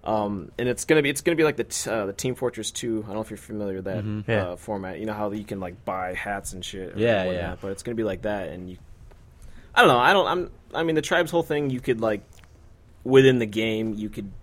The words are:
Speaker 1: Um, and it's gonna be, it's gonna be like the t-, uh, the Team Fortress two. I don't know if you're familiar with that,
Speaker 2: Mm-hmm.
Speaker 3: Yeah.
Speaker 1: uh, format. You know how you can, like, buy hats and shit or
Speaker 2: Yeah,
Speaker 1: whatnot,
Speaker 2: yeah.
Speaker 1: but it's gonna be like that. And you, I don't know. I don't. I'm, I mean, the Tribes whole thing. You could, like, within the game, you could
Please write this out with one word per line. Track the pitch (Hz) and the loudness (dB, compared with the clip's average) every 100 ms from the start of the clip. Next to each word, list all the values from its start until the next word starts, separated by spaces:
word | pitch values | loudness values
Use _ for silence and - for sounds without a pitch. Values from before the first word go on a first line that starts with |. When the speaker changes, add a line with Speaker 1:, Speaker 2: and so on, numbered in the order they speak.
Speaker 1:
Um, | - 107 104 101 78 - | 0 0 0 -4 -8 -4
and | 123 | -2
it's | 120 - | -2 2
gonna | 156 | 4
be, | 143 | 4
it's | 139 | 0
gonna | - 165 | 0 4
be | |
like | 156 143 | 2 2
the | |
t-, | 113 - - | -4 -4 -2
uh, | 110 98 | -2 -2
the | |
Team | - 131 | -2 -4
Fortress | 123 127 120 104 | -2 -4 -4 -8
two. | - 120 110 | -6 -4 -4
I | 107 | -4
don't | 104 | -8
know | |
if | 110 | -8
you're | 104 | -10
familiar | - 110 101 95 | -10 -6 -6 -4
with | |
that, | 95 95 | -4 -4
Speaker 2:
Mm-hmm. | 104 107 104 | -4 -6 0
Speaker 3:
Yeah. | 110 90 | 0 0
Speaker 1:
uh, | 90 | -6
format. | - 101 95 82 | -6 -6 -6 -6
You | 107 | -6
know | |
how | 107 104 | -4 -4
you | 107 | -4
can, | 101 101 | -8 -8
like, | 92 90 | -8 -8
buy | - 92 92 | -8 -6 -4
hats | 92 101 98 - | -6 -6 -6 -8
and | 92 | -12
shit | - 95 92 - | -12 -10 -10 -2
or | |
Speaker 2:
Yeah, | 117 104 92 | 2 2 0
Speaker 1:
whatnot, | 90 | -2
Speaker 2:
yeah. | 85 87 | -6 -8
Speaker 1:
but | 98 | -8
it's | 98 | -8
gonna | - 117 | -6 -4
be | |
like | 110 92 | -2 -2
that. | 104 104 85 | -4 -4 -6
And | 85 92 | -10 -14
you, | 90 - - - - - - - - - | -16 -20 -20 -20 -20 -20 -20 -18 -18 -2
I | - | 6
don't | 220 | 6
know. | 123 | 8
I | 131 | 6
don't. | 196 143 | 6 4
I'm, | 180 175 - - | 0 -4 -12 -8
I | - | -2
mean, | 165 | 0
the | 156 | 0
Tribes | 147 175 160 | 2 2 2
whole | 170 | 0
thing. | 165 147 143 | 0 0 0
You | 127 | -2
could, | 131 113 | -2 0
like, | 113 104 - - - - - - - - | 0 -2 -6 -20 -20 -20 -20 -20 -20 -12
within | 123 135 131 127 | 6 10 10 6
the | 110 | 2
game, | 104 110 110 110 | 0 0 0 -2
you | 107 107 | -4 -6
could | - 101 - | -8 -12 -14